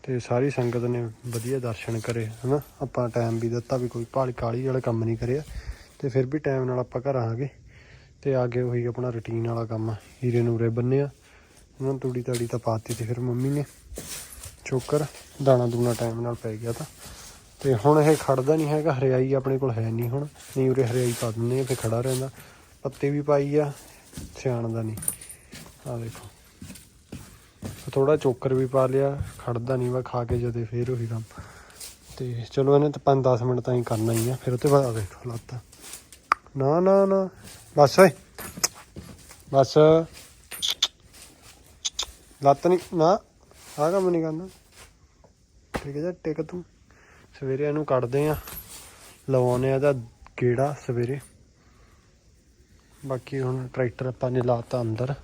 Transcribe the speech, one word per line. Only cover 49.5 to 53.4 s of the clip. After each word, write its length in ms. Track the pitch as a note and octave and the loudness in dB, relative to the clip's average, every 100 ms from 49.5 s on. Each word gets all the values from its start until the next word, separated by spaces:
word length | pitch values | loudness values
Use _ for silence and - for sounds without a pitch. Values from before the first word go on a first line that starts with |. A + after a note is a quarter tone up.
| B2 C3+ | 2 2
ਆ 20 | |
ਇਹਦਾ 180 | C3+ C#3+ C3+ A#2 - - - | 2 2 0 -6 -18 -20 0
ਗੇੜਾ 320 | B2 A#2+ C#3 C#3 - | 0 2 0 -2 -6
ਸਵੇਰੇ। 320 | A#2+ A#2+ C#3 - _ _ _ _ _ - _ _ _ _ _ _ _ _ - _ - C#3 | -4 -2 -6 -10 _ _ _ _ _ -20 _ _ _ _ _ _ _ _ -20 _ -16 -6
ਬਾਕੀ 340 | C3 - C#3 | -6 -4 -4